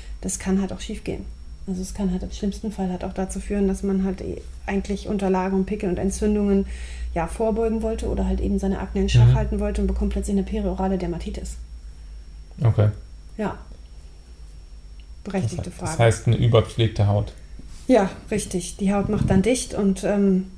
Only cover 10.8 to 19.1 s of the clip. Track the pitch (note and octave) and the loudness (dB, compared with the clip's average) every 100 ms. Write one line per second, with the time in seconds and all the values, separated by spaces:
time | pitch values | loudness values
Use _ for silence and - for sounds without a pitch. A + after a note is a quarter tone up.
10.8 | - F#3+ F3 D#3+ G#3 - - - - - | 0 0 -2 -4 -6 -6 -8 -10 -12 -14
11.8 | - - - - - - - - A#2+ G#2+ | -14 -16 -14 -16 -16 -16 -16 0 2 4
12.8 | G#2+ - - - - - G3+ - - - | 2 0 -12 -18 -14 -6 -6 -6 -14 -18
13.8 | - - - - - - - - - - | -16 -18 -18 -18 -20 -18 -18 -18 -18 -18
14.8 | - - - - - F#3+ A2 F3 - - | -18 -18 -18 -12 -4 -2 -2 -2 -6 -6
15.8 | E3+ D#3+ A#2 A2 A#2+ A2+ A#2+ A2+ - - | -2 4 4 4 2 4 6 4 4 0
16.8 | A2 - G2+ G2+ G2+ - - - - - | 0 2 2 2 0 -8 -16 -16 -14 -8
17.8 | - A#3+ F#3+ - - G#3 - F3+ - - | 4 4 4 -2 -4 -4 -2 -4 -4 -2
18.8 | G3 G3+ G3 | 0 2 2